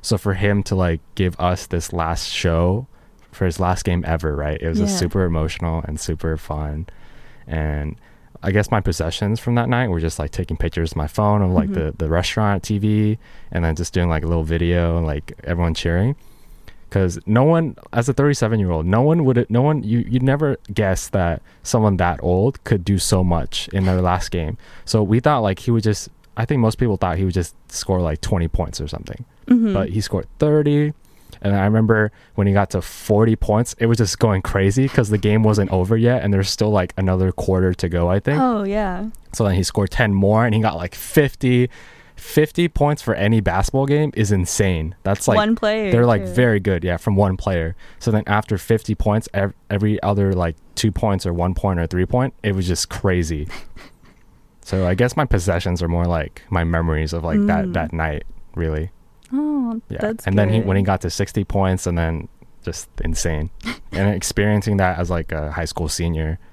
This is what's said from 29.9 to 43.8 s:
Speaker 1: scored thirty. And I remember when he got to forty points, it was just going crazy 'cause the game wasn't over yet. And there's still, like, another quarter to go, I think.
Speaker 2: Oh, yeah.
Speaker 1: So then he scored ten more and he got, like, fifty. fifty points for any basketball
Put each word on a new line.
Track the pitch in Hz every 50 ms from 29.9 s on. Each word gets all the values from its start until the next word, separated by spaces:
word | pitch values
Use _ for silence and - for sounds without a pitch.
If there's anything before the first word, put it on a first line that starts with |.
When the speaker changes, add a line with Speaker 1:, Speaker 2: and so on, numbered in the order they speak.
| 90 110
Speaker 1:
scored | 101 - - 92 - - - -
thirty. | 147 151 151 151 147 147 147 147 151 147 151 - - - - - - - - - -
And | 101 101
I | 98 95
remember | 104 107 110 113 107 113 107 107 107 - - - - -
when | - 98
he | 101 98
got | 101 101 -
to | - 95
forty | - - - - - - 107 104 113 113 110
points, | - - - 104 110 120 - -
it | - 117
was | 113 117 110
just | 113 95 -
going | - - 110 98 92
crazy | - - - 101 98 98 95 127 135 135
'cause | - - 117 98
the | 107 101
game | 104 104 104 110 110
wasn't | 107 107 104 98 92
over | 95 92 90 95 113
yet. | 110 113 120 127 - -
And | 101 101
there's | 98 98 95
still, | - - 110 107
like, | 104 98 92 90 -
another | - 95 92 92 92 95 92
quarter | - - - - 92 92 95 92
to | 90 - -
go, | 87 85 87 87 87
I | 92 101
think. | - - 147 208
Speaker 2:
Oh, | 262 254 233 208 202
yeah. | 196 202 214 208 190 180 185 202 220 - - - - -
Speaker 1:
So | - -
then | - 90
he | 95
scored | 92 - - 110 101 95
ten | - - 120 107
more | 98 98 98 98 107 110 120
and | 120 107
he | 110
got, | 110 107 76
like, | 82 87 85 -
fifty. | - - - - 156 143 131 - - - 127 123 123 123 123 - - - - - - - - - -
fifty | - - - 151 156 151 - 175 175
points | 165 - - 147 147 151 -
for | - - 110
any | - 101 107 113 110
basketball | 98 95 87 95 98 - - 135